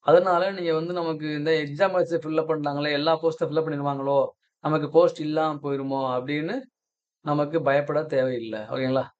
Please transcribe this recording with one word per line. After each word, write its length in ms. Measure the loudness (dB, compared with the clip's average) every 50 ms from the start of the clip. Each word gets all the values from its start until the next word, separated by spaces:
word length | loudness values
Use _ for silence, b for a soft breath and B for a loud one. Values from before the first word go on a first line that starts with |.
| _
அதனால 360 | 8 6 6 6 4 2 2 2 0
நீங்க 220 | -2 -2 -2 0 0
வந்து 180 | 0 -2 -4 -4
"நமக்கு 320 | -4 -4 -4 -4 -4 -4 -4 -4
இந்த 160 | -2 0 2 2
எக்ஸாம் 380 | 2 0 -4 0 0 0 2 2
வச்சு 220 | 0 0 0 -2 -4
ஃபில் 220 | -4 -2 -2 -2
அப் 100 | 0 0
பண்றாங்களே, 400 | -2 -2 -2 -2 -2 -2 -2 0
எல்லா 200 | 0 0 2 2 2
போஸ்ட்டும் 320 | 2 0 -2 0 0 -4 0
ஃபில் 120 | 0 -2
அப் 60 | -2
பண்ணிடுவாங்களோ, 520 | -2 -4 -2 -2 -2 -2 -2 -2 2 2 2 2 0 -6 _ _ _ _ _ -2
நமக்கு 240 | -2 0 0 -2 4
போஸ்ட் 300 | 6 6 6 6 2 -2
இல்லாம 380 | -6 -2 0 0 0 0 -2 -4
போயிருமோ?" 400 | -4 -4 -4 -4 -4 -4 -2 -2 -2 -2
அப்படின்னு 460 | -2 -4 -4 -4 -4 -4 -4 -4 -6 -8 -10 _ _ _ _ _ _ _ _ _ _ _ _
நமக்கு 360 | -2 0 0 0 0 0 0
பயப்பட 400 | 2 2 2 2 0 0 -2 -2 -2
தேவையில்லை. 560 | 0 0 0 0 0 -2 -4 -6 -8 -8 -8 -8
ஓகேங்களா? 380 | -8 -6 -4 -2 0 0 0 -2 -4 _